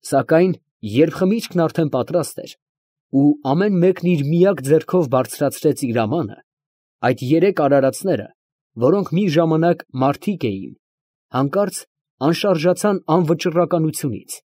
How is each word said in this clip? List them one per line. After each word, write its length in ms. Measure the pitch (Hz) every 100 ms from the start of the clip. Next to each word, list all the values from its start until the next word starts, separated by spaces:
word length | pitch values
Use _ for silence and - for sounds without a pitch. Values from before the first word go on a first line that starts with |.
Սակայն, 480 | - 139 131 160 185 - _ _ 104
երբ 280 | 113 196
խմիչքն 480 | - 185 226 - 175
արդեն 300 | 160 - 156
պատրաստ 500 | 131 117 254 - -
էր, 100 | - - _ _ _ _ _
ու 180 | 135 147 147 131
ամեն 260 | 151 208 185
մեկն 320 | 180 180 175
իր 120 | 165 139
միակ 360 | 170 185 165 135
ձեռքով 420 | 156 - 180 147
բարձրացրեց 680 | 131 131 - 143 - 160 127 131
իր 140 | 117
ամանը, 360 | 110 160 110 - _ _ _ _ _ _
այդ 200 | 120 135
երեք 400 | 127 160 196 180
արարածները, 680 | 143 139 135 131 190 127 - _ _ _ _ 117
որոնք 360 | 123 202 185
մի 100 | 165 202
ժամանակ 560 | 147 165 160 170 170 - 127
մարդիկ 440 | 131 139 - 185 127
էին, 240 | 95 87 - _ _ _ _ _
հանկարծ 440 | 127 139 190 202 - - _ _ _
անշարժացան 760 | 139 165 208 170 165 175 208 196 -
անվճռականությունից 1300 | 170 156 165 180 165 170 175 160 - 143 107 - -